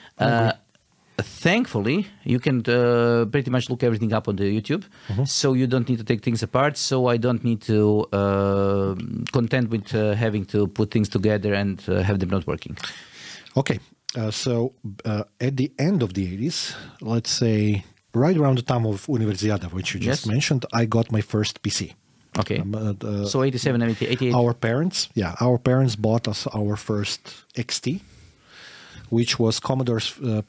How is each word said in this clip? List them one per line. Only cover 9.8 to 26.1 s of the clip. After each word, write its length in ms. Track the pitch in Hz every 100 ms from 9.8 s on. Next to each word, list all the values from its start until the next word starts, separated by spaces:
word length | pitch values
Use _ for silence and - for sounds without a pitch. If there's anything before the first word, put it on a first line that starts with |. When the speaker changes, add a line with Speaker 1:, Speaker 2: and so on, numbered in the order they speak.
| - 110
Speaker 2:
uh, 180 | 107
having 320 | 104 117 104 92
to 220 | 107 101
put 240 | - 107
things 180 | 117 104
together 440 | 95 104 104 104 101
and, 260 | 101 92 -
uh, 160 | 95
have 160 | 95 98
them 100 | 90
not 160 | 95 -
working. 320 | - - - - - - - - - - -
Speaker 1:
Okay, 240 | 139 110 - _ - 123
uh, 140 | 107
so, 420 | - 135 120 123 - 104 98 113
uh, 180 | 107 107 -
at 180 | 123 131
the 140 | 131 -
end 240 | 151 196
of 100 | 110
the 180 | 92 92
eighties, 440 | 98 135 - - - - -
let's 300 | 110 117 -
say 520 | - 117 107 107 101 - _ _
right 240 | 117 147 175
around 200 | 139 127
the 60 |
time 220 | 117 123 113
of 220 | 98 -
Universiada, 640 | 123 110 95 107 101 87
which 220 | 90 92
you 60 | 95
just 260 | 113 135 110
Speaker 2:
Yes. 60 |
Speaker 1:
mentioned, 340 | 113 - 135 -
I 140 | 113 113
got 260 | 113 117
my 100 | 110
first 400 | - 107 107 -
P 60 | 104
C. 240 | - 95 - _ _ _ -
Speaker 2:
Okay. 180 | 95 107
Speaker 1:
Um, 120 | 98
uh, 200 | 110 107 98 107
uh, 200 | 101 101
Speaker 2:
So 160 | 135
eighty-seven, 400 | 135 127 - 120
eighty-eight. 500 | 117 110 120 127 127
Speaker 1:
Our 220 | 120 120 117
parents, 520 | 113 123 175 - -
yeah, 220 | - 87 87
our 200 | 120 123
parents 360 | 127 127 135 104
bought 320 | 107